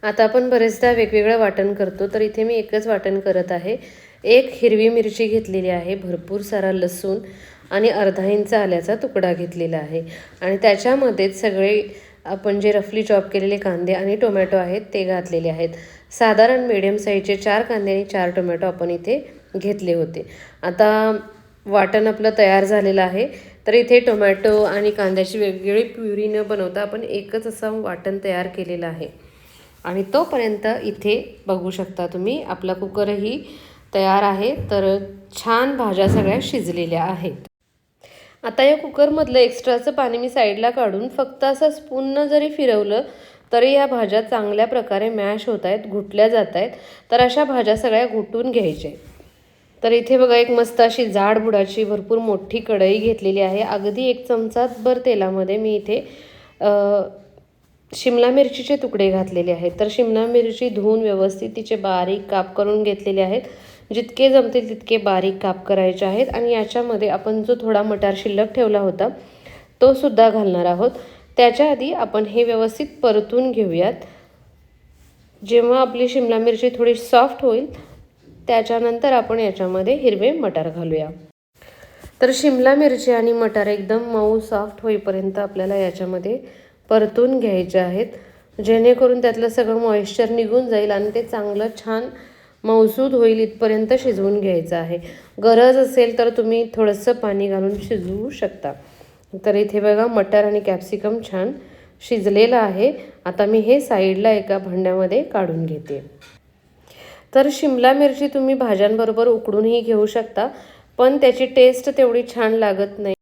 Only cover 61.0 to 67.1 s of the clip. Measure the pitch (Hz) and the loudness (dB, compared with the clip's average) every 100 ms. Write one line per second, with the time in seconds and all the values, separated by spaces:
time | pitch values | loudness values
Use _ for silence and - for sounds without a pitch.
61 | 220 196 190 190 220 220 220 220 196 185 | 2 0 0 -2 -10 -10 -6 -4 -2 -2
62 | 180 196 202 196 190 - 202 214 208 202 | -2 -4 -2 -4 -2 -2 0 0 0 -2
63 | 202 196 185 220 - - - - - 220 | -2 -2 0 -2 -6 -18 -20 -20 -8 -6
64 | 240 - 269 262 233 240 214 214 - 226 | -6 2 4 4 4 0 -2 -10 -4 -2
65 | 202 185 190 190 196 185 - 196 185 185 | 0 0 0 -2 -4 -4 0 2 2 0
66 | 196 202 254 226 240 233 220 240 240 220 | -2 0 -2 0 0 0 0 -4 -2 -2
67 | 208 | 0